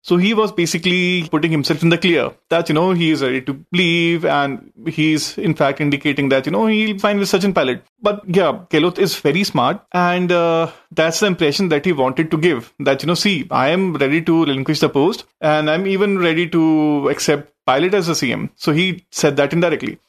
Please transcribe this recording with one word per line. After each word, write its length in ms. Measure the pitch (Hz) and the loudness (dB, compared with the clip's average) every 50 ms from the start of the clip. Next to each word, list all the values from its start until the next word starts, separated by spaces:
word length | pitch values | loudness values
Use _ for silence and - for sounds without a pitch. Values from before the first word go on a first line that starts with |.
So 160 | _ - 180 | _ 0 0
he 160 | 175 180 208 | 2 2 2
was 200 | 233 214 220 208 | 2 2 0 0
basically 760 | 214 - 170 160 - 175 165 185 180 180 180 180 180 180 165 160 | 0 -2 -2 -2 -2 -2 -2 -2 0 0 0 0 -2 -2 -4 -2
putting 220 | - - - 170 | -2 -2 0 0
himself 320 | 160 151 135 - 160 147 | 0 0 0 -2 -2 0
in 60 | 165 170 | 2 2
the 100 | 165 165 | 2 2
clear 320 | 170 185 170 143 120 131 - _ _ _ | 2 0 2 2 0 -4 -6 _ _ _
that, 180 | 165 165 170 - | -2 -2 0 0
you 60 | 160 | 0
know, 180 | 151 175 185 | 0 2 0
he 180 | 185 170 170 156 | 0 0 2 0
is 100 | 156 135 | 0 0
ready 220 | 135 127 127 135 | 0 -2 -2 -4
to 220 | 127 147 139 139 - _ | -4 -6 -8 -8 -10 _
leave, 520 | - 180 185 170 165 170 170 170 170 165 165 | -2 0 0 2 0 0 0 0 0 0 0
and 480 | 160 147 143 143 139 135 - - - _ - 113 | 0 0 0 -2 -2 -4 -8 -12 -20 _ -12 -10
he's 500 | 165 151 - 156 156 156 147 143 - - | -8 -4 0 0 0 0 0 -2 -6 -8
in 180 | - 196 165 151 | -4 -2 -2 0
fact 260 | - 156 139 147 - | 0 0 -2 0 -2
indicating 480 | 156 143 143 139 - 151 139 147 143 135 | -2 -2 -2 -2 -2 -4 -2 0 0 0
that, 180 | 131 135 131 | 0 0 0
you 60 | 147 | -2
know, 140 | 170 202 226 | -2 0 0
he'll 320 | 220 220 214 220 214 214 196 | 0 0 0 0 -2 -4 -2
sign 180 | 196 208 208 202 | -2 0 0 0
with 100 | 202 190 | 0 0
Sachin 240 | - 190 185 202 | 0 0 0 2
Pilot. 300 | 175 180 147 127 127 - _ _ _ _ | 0 0 0 0 -2 -6 _ _ _ _
But 220 | - 214 208 208 - | -2 -2 -2 -2 -6
yeah, 340 | - 170 190 185 156 123 107 - _ | -2 0 2 2 2 0 -4 -6 _
Gehlot 280 | - 156 151 180 175 - | 0 2 2 2 0 0
is 180 | 202 180 - | -2 -2 -2
very 260 | - - 151 143 180 | -2 -2 0 0 0
smart, 420 | 202 - - 147 120 131 165 208 _ _ | -2 0 0 0 0 0 0 -4 _ _
and, 380 | - 180 180 175 175 180 180 175 | -2 0 0 0 0 0 0 0
uh, 400 | 180 170 170 170 165 165 165 165 - - _ _ | 2 2 2 2 2 0 0 -2 -6 -14 _ _
that's 260 | - - 160 165 160 - | -2 0 0 0 2 0
the 60 | 214 | 0
impression 420 | 208 185 - 170 147 143 - 202 180 | 0 2 2 0 0 2 0 0 0
that 140 | 156 147 143 | 0 0 0
he 80 | 190 | 0
wanted 380 | 175 139 131 131 131 - - - | 0 2 0 0 0 -2 -2 0
to 80 | - 156 | 0 2
give, 340 | 156 175 151 120 113 - _ _ | 2 2 0 0 -4 -12 _ _
that, 240 | 147 139 139 135 | 0 0 0 0
you 60 | - 151 | 0 -2
know, 60 | 175 | -2
"See, 340 | 170 - 208 196 151 - - | 0 0 0 0 -2 -2 -2
I 200 | - 123 127 139 | -2 0 0 2
am 260 | 165 185 190 185 160 | 2 0 0 -2 0
ready 260 | 143 143 135 147 165 | 0 0 0 0 0
to 220 | 160 - 165 165 165 | 2 2 2 2 2
relinquish 340 | 143 139 135 135 - 156 147 | 2 0 -2 -2 -2 0 0
the 100 | - 147 | 0 0
post, 360 | - 143 139 180 226 - - _ _ _ | 2 2 2 2 0 -2 -12 _ _ _
and 280 | - 156 151 151 151 151 | -2 0 0 2 0 0
I'm 180 | 156 165 196 | 0 0 0
even 320 | 196 196 185 208 208 196 190 | -2 0 0 0 0 0 0
ready 280 | 175 170 156 160 175 160 | 0 0 0 0 -2 0
to 580 | 165 170 160 160 156 156 151 151 147 147 139 143 | 2 2 4 4 4 4 2 2 2 0 0 -2
accept 420 | 143 - - - 151 143 147 _ _ _ _ | -2 -2 0 0 0 -2 -2 _ _ _ _
Pilot 260 | - 131 143 160 185 | 0 0 2 2 2
as 160 | 196 208 175 165 | 0 0 0 0
a 60 | 160 | -2
C 180 | - - 123 | -2 -2 -2
M." 180 | 117 101 - - _ | -4 -4 -6 -10 _
So 180 | _ - - | _ -2 0
he 320 | 151 156 185 190 175 180 _ _ | 0 0 0 -2 -4 -8 _ _
said 260 | - - - 151 139 | -8 0 0 0 2
that 160 | 139 143 143 | 2 0 0
indirectly. 460 | - 170 175 175 156 - - - - - _ | 2 0 0 0 0 -2 -6 -8 -10 -12 _